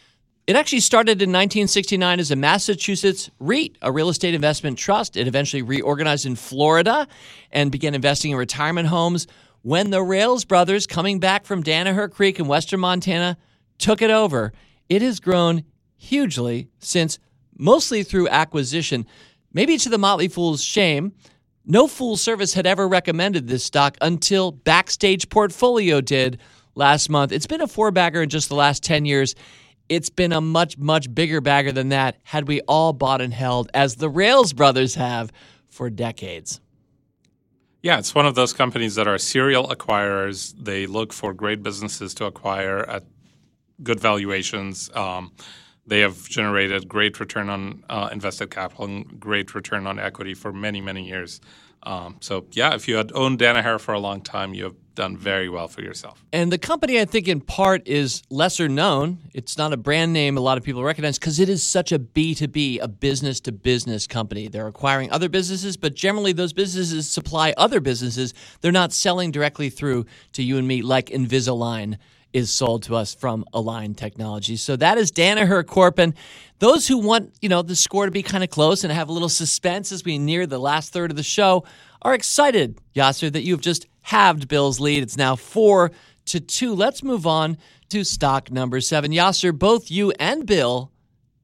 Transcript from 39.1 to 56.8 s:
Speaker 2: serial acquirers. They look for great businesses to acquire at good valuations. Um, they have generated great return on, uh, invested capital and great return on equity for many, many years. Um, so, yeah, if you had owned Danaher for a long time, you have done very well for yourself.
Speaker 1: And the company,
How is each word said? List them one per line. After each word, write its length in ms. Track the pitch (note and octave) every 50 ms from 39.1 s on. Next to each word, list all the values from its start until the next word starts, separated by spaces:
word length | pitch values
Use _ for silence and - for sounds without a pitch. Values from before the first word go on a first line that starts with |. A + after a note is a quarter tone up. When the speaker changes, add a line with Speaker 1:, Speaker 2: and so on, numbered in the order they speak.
| G2+ F#2+
Speaker 2:
serial 480 | - - - C3 C3 C#3 C3+ B2+ C3
acquirers. 880 | - A#2+ - - - G#2+ G2+ G2+ G2+ G2 G2 G2 G2 G2 F#2+ - - -
They 300 | - A2+ G#2 G2 G2 G2
look 260 | F#2+ G2 A2 A2+ G#2+ -
for 220 | - - G2+ F#2+
great 280 | F2+ G#2 G#2 G#2+ G#2+ G2+
businesses 520 | G#2+ G2+ G2 G#2 G#2 - - G2+ F#2 -
to 120 | - A2
acquire 600 | G2+ - - - G2+ G2 G2 F#2+ F#2+ G2 G2 G#2+ -
at 160 | - G2+ - _ _ _ _ _ _ _ _ _ _ _ _ _ _ - C3+
good 160 | A#2 A#2 G2+
valuations. 960 | A2+ A2 G#2 G#2 G2+ G2+ G2 F#2+ F#2 - - G#2 G2 F#2+ F#2+ - - - -
Um, 380 | A#2 G2 F#2+ F2+ F#2 F#2 F2+ _ - - - - - - _ _ _ _
they 140 | A2+ G#2+ G#2
have 280 | G#2 G2 F2+ E2 - -
generated 580 | - A#2+ G#2+ G#2 G2+ G2 G2 F#2+ G2 G2 F#2
great 320 | F2+ G2 G#2 G#2 G#2+ G#2 -
return 300 | G#2+ - - A2 G#2 G2+
on, 340 | G2+ F#2+ F#2+ G2 - - - -
uh, 200 | A#2+ G#2+ G2+ A2 A2+
invested 360 | G#2+ F#2+ G2 - - G#2 F#2
capital 340 | - G2+ F#2 F2+ - - G#2
and 340 | G2+ G2+ G2+ - - - A2
great 380 | G2+ G#2+ G#2 G2+ F#2+ - -
return 320 | G#2 F#2+ - G#2+ G2+ F#2+ G2
on 100 | G2 G2+
equity 360 | G2+ G2 - - G2 F#2+ F#2+
for 180 | - - G#2+ G2
many, 280 | G2 G#2 G#2+ G#2 G2
many 280 | F#2+ G2 F#2+ F#2+ F#2 F#2
years. 320 | F#2 F#2 F2 E2 - - _ - - - _ _ _ _ -
Um, 360 | G#2+ F#2+ F2+ F2 F2+ F2 -
so, 260 | - - G2+ F#2 F2+ - -
yeah, 220 | G#2+ B2 D#3 C#3+
if 120 | A2+ -
you 80 | - A2+
had 160 | A2 G#2+ A2 -
owned 280 | C3+ C3 C3 C3 A2+
Danaher 400 | B2 A#2+ A#2+ A#2+ A2 A#2 A2+ G#2
for 120 | - - A2
a 60 | G2+
long 220 | G2+ G2+ G2+ G2
time, 340 | - - - G2+ G2 G2 F#2+
you 100 | F#2+ F#2+
have 120 | F#2+ F2+ - _ _ _
done 220 | - G#2 F#2+ F#2+
very 320 | F2 F#2 G2 G2 F#2+ F#2 F2+
well 180 | F2 F2 E2+
for 140 | E2 - -
yourself. 420 | G2+ F#2 F2+ - - - - _ _ _ -
Speaker 1:
And 200 | E3 E3+ F3 F3+
the 60 | E3+
company, 420 | - - D#4+ D#4+